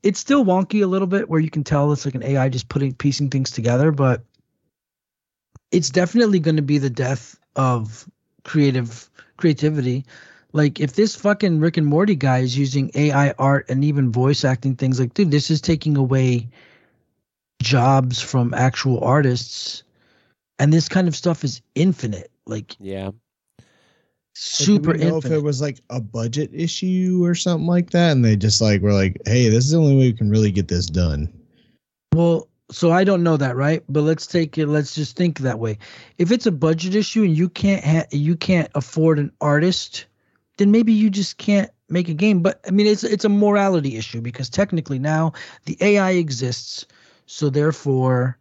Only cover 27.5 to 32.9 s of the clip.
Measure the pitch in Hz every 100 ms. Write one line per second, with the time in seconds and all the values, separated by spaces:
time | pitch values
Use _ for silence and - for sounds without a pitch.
27.5 | 170 160 175 175 175 170 139 117 107 107
28.5 | - 110 101 101 101 95 - - 123 120
29.5 | 113 131 165 151 135 127 113 107 107 104
30.5 | 98 87 87 90 85 85 73 80 - _
31.5 | _ _ _ _ _ _ 156 170 165 -
32.5 | _ _ - 170